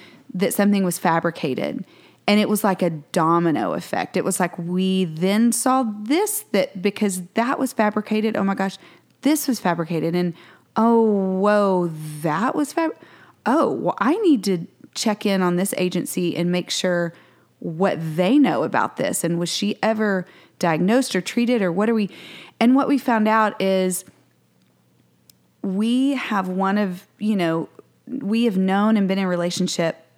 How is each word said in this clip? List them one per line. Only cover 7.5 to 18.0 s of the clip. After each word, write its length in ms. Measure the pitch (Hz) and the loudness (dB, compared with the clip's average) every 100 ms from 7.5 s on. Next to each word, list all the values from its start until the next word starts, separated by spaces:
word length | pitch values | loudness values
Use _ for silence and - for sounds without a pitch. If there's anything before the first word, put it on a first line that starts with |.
| - | -2
was 140 | 262 | -2
fabricated, 640 | - 214 214 208 214 220 208 | 0 0 0 -2 -2 -2 0
oh 60 | 196 | -2
my 100 | 190 | 0
gosh, 220 | 196 - - - _ _ | -4 -6 -16 -20 _ _
this 280 | 277 302 - | 0 0 0
was 100 | 226 | -2
fabricated. 560 | 185 170 160 165 160 180 | 0 -2 -2 -2 0 0
And, 180 | 180 165 - - _ - | -2 -4 -14 -20 _ 0
oh, 240 | 226 233 | 4 4
whoa, 920 | 226 202 190 185 202 208 202 180 175 156 156 151 | 4 2 0 0 2 4 4 2 0 -4 -12 -6
that 340 | 156 156 233 - | -4 -2 -2 -2
was 160 | 285 | -2
fab-, 260 | - 320 - - - - _ - | -2 -4 -4 -16 -20 -20 _ 0
oh, 240 | 285 240 | 2 2
well, 260 | - - - | 0 -4 -2
I 160 | 220 370 | 0 2
need 260 | 403 262 190 | 2 2 2
to 200 | 180 170 _ - | -2 -4 _ -16
check 320 | - 226 202 208 | -6 -2 -2 0
in 160 | 190 | 0
on 160 | 180 175 | 2 0
this 160 | 202 - | -2 -2
agency 600 | 180 180 - - 175 156 | -2 -2 -4 -2 -2 -2
and 160 | 175 | -2
make 160 | 180 170 | -2 -4
sure 440 | - 185 175 170 - - _ _ - | -2 -2 0 -2 -6 -20 _ _ -12
what 380 | 180 160 190 - | -8 -2 -2 -2